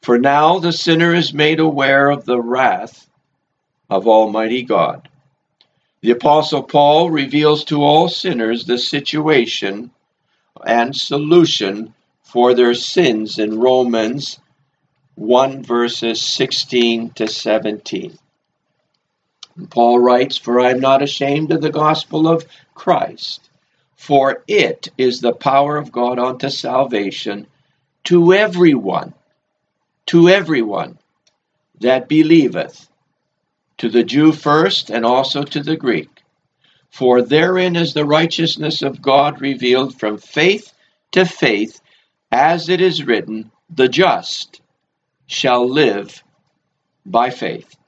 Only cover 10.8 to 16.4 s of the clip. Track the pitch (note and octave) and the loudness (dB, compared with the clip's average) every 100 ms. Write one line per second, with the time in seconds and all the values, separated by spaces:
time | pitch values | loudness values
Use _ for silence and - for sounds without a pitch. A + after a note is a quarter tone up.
10.8 | A#2+ C#3+ - C#3+ D3+ F3 D#3+ - G2 G#2 | 0 -4 -6 -6 2 4 4 0 -4 -6
11.8 | A2+ _ _ _ _ B2 B2 B2 A#2+ A#2+ | -10 _ _ _ _ 2 4 4 4 2
12.8 | - - D#3+ A2 G#2+ G#2+ G#2+ A2 B2 B2+ | -2 0 0 0 -6 -4 -4 0 2 2
13.8 | B2 A#2 A2 C#3 C#3 - _ _ _ _ | 2 0 -2 -4 -10 -16 _ _ _ _
14.8 | _ _ _ - G#2+ B2 C3+ C3+ A2+ A#2+ | _ _ _ -14 0 2 2 -2 -4 -2
15.8 | A#2+ A#2 A#2 A2+ - - | -2 -2 -6 -4 -6 -4